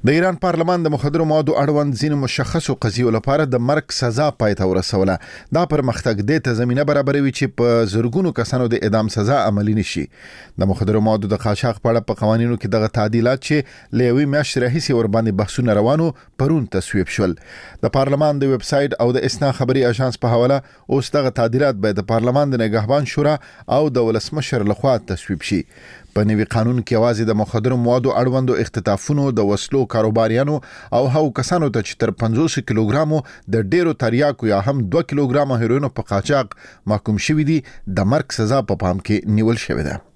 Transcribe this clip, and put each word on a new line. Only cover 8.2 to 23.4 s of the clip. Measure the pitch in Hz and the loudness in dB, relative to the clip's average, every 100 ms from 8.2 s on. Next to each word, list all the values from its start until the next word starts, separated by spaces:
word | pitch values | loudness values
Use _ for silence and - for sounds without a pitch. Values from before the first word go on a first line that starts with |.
| 185 - | 0 -2
کسانو | 113 127 120 | -2 0 0
د | 117 107 | 0 0
اعدام | 110 110 113 | 0 0 0
سزا | 104 139 110 | 0 2 2
عملي | 101 104 107 | 0 0 0
نشي. | 98 85 69 - - - - - | -2 -4 -8 -10 -20 -20 -16 -2
د | 95 | 0
مخدرو | 92 98 107 107 | 0 2 2 2
موادو | 110 98 | 0 0
د | 104 | -2
قاچاق | 110 101 123 110 | -2 0 -2 -2
په | 120 | 0
اړه | 117 110 | 0 -2
په | 101 | -2
قوانینو | 107 113 117 120 | 0 2 2 -2
کې | 101 110 | -2 0
دغه | 107 - | 0 0
تعدیلات | 107 113 113 131 | 0 2 2 0
چې | - 151 139 - - | 0 -2 -2 -12 -6
له | 113 123 | 0 2
یوې | 127 147 | 2 2
میاشتې | 143 143 - | 0 0 0
راهیسې | 123 147 - 123 | 0 -2 0 0
ورباندې | 110 113 113 95 | 2 0 0 0
بحثونه | 101 - 123 104 | -2 -2 0 2
روانو، | 110 151 165 - - _ | 2 2 0 -4 -18 _
پرون | 135 160 113 95 | 0 0 0 -4
تصویب | - 101 87 - | -2 -2 -2 0
شول. | 95 82 - - - - | -2 -2 -10 -20 -20 -6
د | 113 135 | -2 0
پارلمان | 135 139 151 143 | 0 2 0 0
د | 139 | 0
ویب | 131 - | 0 0
سایټ | 143 139 - 120 | 0 0 0 0
او | 123 | 0
د | - | -2
اسنا | - 139 123 | -2 -2 0
خبري | 123 131 123 | 0 2 2
اژانس | 113 131 - | 0 -2 -2
په | 120 117 | 0 2
حواله | 123 139 - - - 135 | 2 2 -2 -20 -4 -2
اوس | 127 147 | 0 0
دغه | 131 123 | 0 0
تعدیلات | 117 123 143 107 107 | 0 2 0 0 -2
باید | 101 | -2
د | 101 113 | 0 0
پارلمان | 120 131 147 127 | 2 2 0 0
د | |
نگهبان | 110 110 107 143 135 | 0 0 0 0 0
شورا | - 147 151 | 0 0 0